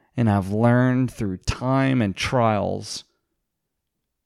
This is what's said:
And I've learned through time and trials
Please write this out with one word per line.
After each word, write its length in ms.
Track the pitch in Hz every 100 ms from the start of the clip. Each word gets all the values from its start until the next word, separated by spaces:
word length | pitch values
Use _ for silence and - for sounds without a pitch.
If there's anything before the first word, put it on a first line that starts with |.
| _ -
And 120 | 117
I've 220 | 101 95
learned 600 | 104 120 123 127 127 123
through 260 | - 104 92
time 640 | - - 123 135 135 131
and 140 | 101 90
trials 880 | - 131 113 104 92 98 104 - - _ _ _ _ _ _ _ _ _ _ _